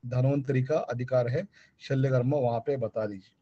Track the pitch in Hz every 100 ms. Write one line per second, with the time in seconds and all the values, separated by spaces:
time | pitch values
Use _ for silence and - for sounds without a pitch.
0 | 123 123 127 143 135 131 131 156 - 120
1 | 123 127 120 135 202 _ _ _ - 135
2 | 135 127 123 147 123 117 131 135 110 113
3 | 107 101 - _